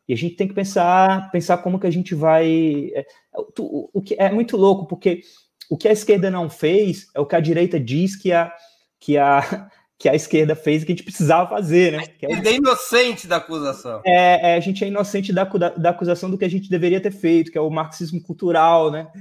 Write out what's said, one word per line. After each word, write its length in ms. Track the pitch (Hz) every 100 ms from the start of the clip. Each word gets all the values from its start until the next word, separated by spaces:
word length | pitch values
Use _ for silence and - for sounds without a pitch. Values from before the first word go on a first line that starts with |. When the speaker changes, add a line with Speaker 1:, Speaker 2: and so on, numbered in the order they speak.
| -
Speaker 1:
e 40 |
a 40 | 117
gente 180 | 170
tem 140 | - 196
que 60 |
pensar, 760 | 196 196 196 175 185 190 190 190
pensar 280 | 180 170 175
como 200 | 180 190
que 80 | 190
a 40 |
gente 260 | 170 185 160
vai, 760 | 160 160 165 160 160 143 135
é, 60 | 131
é, 60 | - _ _ -
o, 140 | - -
o, 300 | - 143 -
o 100 | 196
que 120 | 196 -
é 100 | 196
muito 280 | 208 233 208
louco, 300 | 196 196 170
porque 340 | 175 196 170 - _ _ _ -
o 60 | 151
que 100 | 214
a 60 |
esquerda 380 | 214 - 202 190
não 200 | 185 160
fez 580 | - 151 190 202 156 -
é 60 | -
o 60 | 147
que 100 | 170
a 40 |
direita 380 | 156 165 180 165
diz 380 | 117 143 190 196
que 160 | 185
a, 200 | 170 170 - - _ _ _
que 180 | - 143
a, 540 | 139 139 139 190 -
<laughs> 260 | _ _ _
que 120 | 151
a 60 | 151
esquerda 400 | - 156 151 151
fez 260 | 156 156
e 40 | 156
que 60 |
a 20 | 175
gente 80 |
precisava 440 | - - 156 165 185
fazer, 440 | 214 170 175 175
né? 140 | 151 -
Que 180 | - 139
é 20 |
o 40 |
Speaker 2:
A 20 |
esquerda 160 | 165 208
é 80 | 254
inocente 680 | 269 247 - 240 247 196 180
da 80 | 170
acusação. 640 | - 160 143 135 123 110
Speaker 1:
É, 460 | 190 180 180 175 175
é, 40 | 170
a 40 |
gente 220 | 185 190
é 60 | 196
inocente 440 | 202 196 196 196
da 100 | 180
acu-, 180 | 190 196
da, 80 | 175
da 220 | 175 165
acusação 380 | 175 175 175 190
do 80 | 185
que 80 |
a 60 | 185
gente 180 | 190 196
deveria 320 | 180 175 190
ter 120 | 202
feito, 400 | 196 165 165 160
que 60 | 160
é 20 |
o 100 | 156
marxismo 500 | 156 156 - 170 170
cultural, 720 | - 165 180 160 165 170 156
né? 220 | 151 160 -